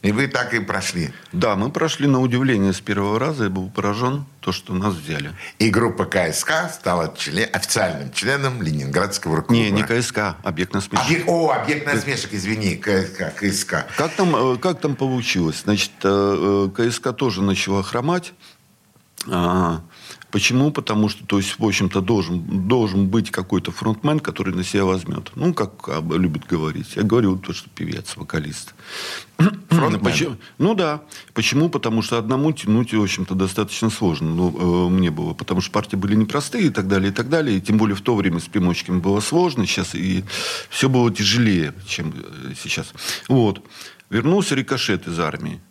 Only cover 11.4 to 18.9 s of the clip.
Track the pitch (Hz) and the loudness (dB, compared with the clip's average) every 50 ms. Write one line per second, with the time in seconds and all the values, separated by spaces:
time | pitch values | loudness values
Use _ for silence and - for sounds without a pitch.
11.4 | 165 151 131 117 113 139 156 151 147 147 143 113 - 139 135 113 - 98 104 101 | 2 2 2 0 0 -2 -2 -2 0 -2 -2 -2 0 -2 -4 -4 -4 -6 -6 -4
12.4 | 90 101 110 107 107 98 82 - - 107 101 95 92 80 - - 92 - - - | -2 -2 -2 0 0 -2 -2 -2 -2 0 0 2 0 -2 -4 -6 -6 -6 -6 -2
13.4 | 101 101 82 - - - 95 76 - - - - 147 160 - - 196 180 151 113 | -2 0 0 0 -2 -2 -2 -4 -4 -4 -2 -2 -2 -2 0 2 2 2 4 4
14.4 | 120 131 123 117 - 185 170 - - 151 139 - 135 135 131 123 117 - - 95 | 2 2 0 0 0 -2 -2 0 -2 -4 -2 0 0 0 0 0 0 0 0 2
15.4 | 85 80 73 - - - 104 98 - - - - - 98 98 101 101 101 101 80 | 2 0 0 -2 0 0 2 2 0 -4 -6 0 2 2 4 4 4 2 2 2
16.4 | 80 101 101 101 98 98 95 - 117 120 117 - - 123 120 - 143 123 95 92 | 2 2 4 4 2 0 0 0 0 0 0 -2 -4 -4 -2 0 -2 -2 0 0
17.4 | 98 98 95 87 - 95 98 98 95 - - 120 120 156 175 180 170 - - _ | 2 2 2 0 0 0 0 -2 -2 -2 -4 -2 0 0 0 -2 -2 -8 -18 _
18.4 | - - - _ _ _ _ _ _ _ | -20 -20 -20 _ _ _ _ _ _ _